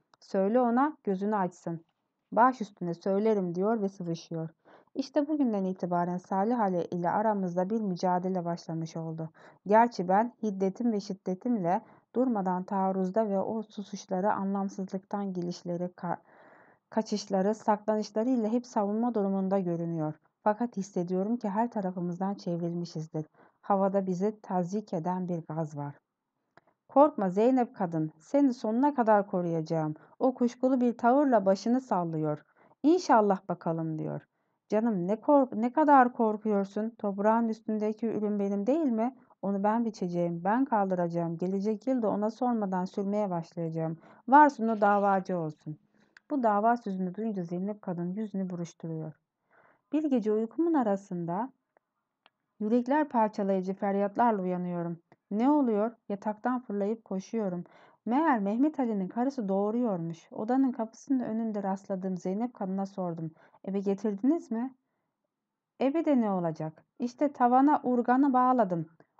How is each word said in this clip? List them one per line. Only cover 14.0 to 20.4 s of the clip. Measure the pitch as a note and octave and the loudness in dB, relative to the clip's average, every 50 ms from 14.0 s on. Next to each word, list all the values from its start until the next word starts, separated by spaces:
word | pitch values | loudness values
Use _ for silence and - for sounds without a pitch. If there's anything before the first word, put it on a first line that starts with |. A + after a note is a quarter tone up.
| - - F#3+ F#3 F#3 G#3+ - | -10 -6 -4 -2 0 0 0
anlamsızlıktan | - G3 G3 G3 G3+ G3 G3 - - F#3+ F#3+ - F#3+ - - - G3+ G3+ G3 F#3 | 0 -2 -2 -2 -2 -4 -4 -6 -8 -10 -8 -8 -10 -10 -8 -8 -6 -6 -6 -6
gelişleri, | F3+ F3 F3 F3+ - - F3 F3 E3+ F3+ | -6 -6 -6 -8 -8 -8 -8 -6 -6 -6
ka-, | F3+ F3+ - - F3 - - _ _ - - - - - - - _ _ _ _ _ | -8 -8 -8 -6 -6 -6 -6 _ _ -20 -20 -20 -20 -20 -20 -20 _ _ _ _ _
kaçışları, | - A3 A3 - G#3+ G3+ - - G3 F#3+ F#3+ G3+ A3 | -4 -4 -2 -2 -4 -6 -4 -2 0 2 2 2 0
saklanışları | G#3+ - - G#3 G#3 G#3 - G#3+ G#3+ G#3 - - G#3+ A3 C4 | 0 0 0 0 0 0 -2 -2 -2 -2 -4 -2 -2 0 0
ile | C4 A#3+ G#3+ G#3 | 0 0 0 0
hep | A3+ B3 B3 | 0 -2 -4
savunma | - - A#3 G3+ G3+ G#3 A3 A#3 B3 A3+ | -2 -2 -2 -2 0 0 0 -2 0 0
durumunda | A3 G3 G3 F#3+ F#3+ F#3+ F#3+ G3 G3+ | 0 0 0 0 0 0 0 0 0
görünüyor. | F#3 F3 E3+ E3 E3+ E3 E3+ E3 D#3 D#3 D#3 - _ _ _ _ | 0 0 -2 -2 -2 -4 -4 -2 -4 -4 -6 -8 _ _ _ _